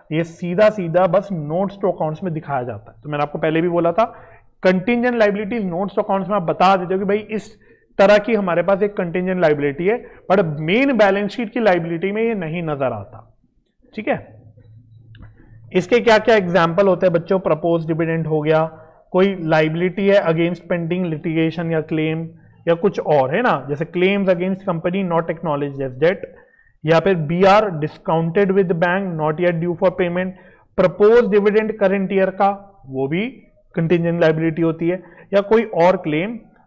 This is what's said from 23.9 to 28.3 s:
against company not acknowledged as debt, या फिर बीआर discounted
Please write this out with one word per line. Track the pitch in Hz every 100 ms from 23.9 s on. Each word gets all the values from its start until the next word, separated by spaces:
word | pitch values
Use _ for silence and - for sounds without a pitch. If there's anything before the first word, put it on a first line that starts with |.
| 180 185 202 190
against | 170 185 190 190
company | 165 175 190 185
not | 165
acknowledged | 170 165 170 143 143 139 135
as | 123
debt, | 165 196 - - _ _ _ _ 156
या | 165
फिर | 190
बीआर | 180 147 175 190 208 208
discounted | 156 151 - - 165 165